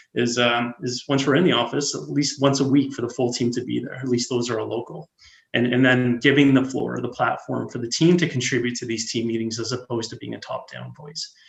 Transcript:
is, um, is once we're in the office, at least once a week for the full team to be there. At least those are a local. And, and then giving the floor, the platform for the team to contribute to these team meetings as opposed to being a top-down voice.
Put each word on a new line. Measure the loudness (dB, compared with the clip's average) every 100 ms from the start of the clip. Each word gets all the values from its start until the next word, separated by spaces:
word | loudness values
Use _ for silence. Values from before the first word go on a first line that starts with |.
| _
is, | -2 0 2
um, | 2 2 -2 -6
is | -8 -6 -2
once | 0 4
we're | 4
in | 4
the |
office, | 2 0 -2 -4 -6
at | -4
least | -2 -2 2
once | 2 4
a | 4
week | 4 4
for | -2
the | -6
full | -2 -2
team | 0 -2
to | -2
be | -2 -4
there. | -4 -8
At | -2
least | -2 0
those | -2 -2
are | -2
a | -2
local. | -6 -6 -12 -16 _ -20 _ _ 0
And, | 2
and | 4
then | 4 4 2 2
giving | 4 6 6
the | 6
floor, | 2 -2 -4 -4
the | -6
platform | -2 -2 -2 -6 -6 -6
for | -8
the | -6
team | 2 4 4
to | 2
contribute | -2 0 0 0 -4
to | -6
these | -6 -4
team | -4 -2
meetings | -2 -4 -6
as | -6
opposed | -6 -6 -6 -6
to | -10
being | -12 -12
a |
top-down | -10 -10 -10 -14 -14 -16
voice. | -14 -12 -12 _